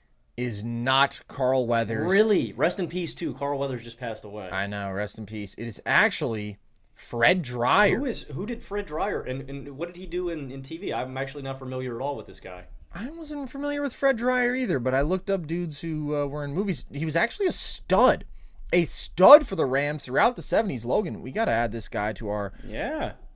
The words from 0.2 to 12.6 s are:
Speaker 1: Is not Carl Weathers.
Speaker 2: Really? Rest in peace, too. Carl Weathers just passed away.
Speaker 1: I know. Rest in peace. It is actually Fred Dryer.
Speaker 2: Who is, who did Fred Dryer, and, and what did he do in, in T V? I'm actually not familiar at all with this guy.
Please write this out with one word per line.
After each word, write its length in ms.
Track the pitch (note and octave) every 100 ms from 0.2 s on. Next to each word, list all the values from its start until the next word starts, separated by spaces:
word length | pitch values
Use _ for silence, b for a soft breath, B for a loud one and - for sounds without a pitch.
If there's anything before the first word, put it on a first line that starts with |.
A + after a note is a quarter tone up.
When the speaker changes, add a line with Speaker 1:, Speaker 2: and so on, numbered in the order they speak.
| _ -
Speaker 1:
Is 260 | B2 G#2
not 560 | A2+ A#2 A#2+ C3+ C#3 - -
Carl 400 | - B2+ C3 A#2
Weathers. 420 | A#2 G#2+ A2+ E3
Speaker 2:
Really? 440 | G3 A3 G3 A2+
Rest 260 | G2 D#3+ F3+
in 80 | E3
peace, 260 | F3 E3
too. 200 | - E3
Carl 260 | B2 C#3+ C#3
Weathers 240 | C#3 B2
just 160 | A2+ -
passed 240 | A#2+ A2
away. 260 | G#2 G#2 F#2
Speaker 1:
I 160 | F#2+ G2+
know. 240 | G#2 G2
Rest 280 | F#2+ G#2 -
in 80 | G#2
peace. 280 | A2 G2+ -
It 120 | A#2
is 140 | A2 -
actually 720 | C#3+ G#3 - C#3 A2 G#2 G2+ _ _ _
Fred 480 | - - A#2+ A#2 F#3+
Dryer. 560 | B2+ B2 A#2+ E3 G#3 A#3
Speaker 2:
Who 60 | C#4+
is, 180 | C#4
who 220 | - C3+ G#3+
did 180 | A#3
Fred 220 | - G#3 G3
Dryer, 360 | D3+ G3+ E3
and, 260 | B2+ C3 C3+
and 280 | C#3 C#3+ C3+
what 120 | E3+
did 80 | F3+
he 100 | F3+
do 220 | F3 F3
in, 200 | D#3+ C#3
in 140 | C3+
T 140 | C3 D#3+
V? 160 | F#3
I'm 240 | A#2 B2+ C3
actually 260 | C3+ D3
not 160 | C3+ C3+
familiar 380 | B2+ C3 C3 A#2
at 40 |
all 140 | C3+ A#2
with 120 | G2+
this 120 | F#2
guy. 240 | F#2+ F2+